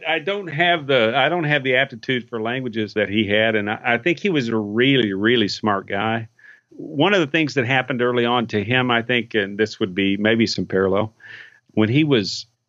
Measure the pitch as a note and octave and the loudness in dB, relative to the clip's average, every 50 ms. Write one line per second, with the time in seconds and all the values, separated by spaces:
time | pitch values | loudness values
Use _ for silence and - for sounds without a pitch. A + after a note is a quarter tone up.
0 | - D#3+ D#3+ E3 D3 F#3+ G3+ G#3 G3 E3 C#3 D3 E3+ F3 F3 E3+ C#3+ C3+ C#3 B2+ | -4 -2 -2 -2 -2 -4 -4 -4 -6 -6 0 0 2 2 2 0 0 2 2 4
1 | A2+ A2 A#2 C#3 C3 D3 E3 F3 D#3+ D3 D3 D3 B2+ C3 B2+ B2+ C#3 C3+ - A2 | 4 4 4 4 2 2 2 0 0 0 0 0 2 2 2 2 2 0 -4 -12
2 | - - C3 B2 A2+ - - A2+ G#2+ A2+ B2 C3 C3 B2 G#2 A2+ A2 G2+ - G#2+ | -4 -2 -2 -2 -2 -6 -8 -6 -4 -4 -4 -4 -6 -6 -4 -4 -6 -2 0 -2
3 | G#2 F#2 G2 G#2+ G#2+ G2 G2+ G#2+ A2 A2+ A2 G#2+ G2+ G#2 A2 - - B2 A#2 A#2 | -2 0 2 0 2 2 2 2 2 2 2 0 -2 -2 -4 -4 -2 -2 -2 0
4 | A#2 F3 E3 C#3 - G#3 F3 D3 B2 A2+ A2+ A2 G#2 G2+ G#2 A2+ B2+ C3+ C#3 C3 | 0 -2 -2 0 -2 -2 0 0 -2 0 -2 -2 -2 -2 0 2 2 4 4 2
5 | A#2 G#2 G2 F#2+ G#2 A2+ B2 A#2+ G#2+ F#2 - - - A2 G2+ F#2+ F#2+ G2 G2+ G2 | 2 0 -2 0 2 2 4 4 2 0 -2 -2 -2 -2 -2 -2 -4 -6 -6 -4
6 | G#2 A2 A2+ A2+ A2+ - _ _ - - - _ _ _ - C#4 - - D#3+ C#3 | -2 -2 -2 -4 -6 -10 _ _ -20 -20 -20 _ _ _ -18 -16 -14 -10 -2 0
7 | D3+ F#3+ G#3 G3 E3 C#3+ - E3 D#3+ C#3 - C#3 B2 A#2 C3+ C3 B2+ - C#3 A#2+ | 2 2 4 2 2 2 0 0 -2 0 0 -2 0 2 0 0 0 0 -2 0
8 | B2 B2 B2 B2 A#2+ A#2 A#2+ B2 A#2 A#2 - G#2+ G2+ G#2 B2 C3 B2+ B2+ A#2+ A#2 | 0 2 2 2 2 2 2 0 0 0 -2 -2 -2 0 0 0 2 2 2 0
9 | A2+ - B2+ A#2+ A2 A#2 - A2 G2+ F#2+ G2+ G2+ A2 G#2+ - - A2+ G2 F2+ F#2 | 0 0 -2 -2 -2 -2 -2 -2 -2 -2 -2 -2 -2 -2 -2 -4 -6 -4 -2 0
10 | G2 G2 G2 G2 G#2 G#2+ A#2 A2+ A2+ G2 - - F#2 - - F#2+ F#2+ F#2+ F#2+ G2 | 0 0 0 2 2 2 2 2 2 0 0 -4 -6 -2 0 0 0 2 0 0
11 | G#2+ A2 - _ - - - - - - _ _ _ _ _ A2 A2 G#2+ A#2+ D3 | -2 -4 -8 _ -20 -20 -20 -20 -20 -20 _ _ _ _ _ 0 2 2 2 2
12 | D#3+ D3+ C#3 A#2 G2 F2 - - - _ _ _ _ | 2 2 2 0 0 -2 -6 -10 -12 _ _ _ _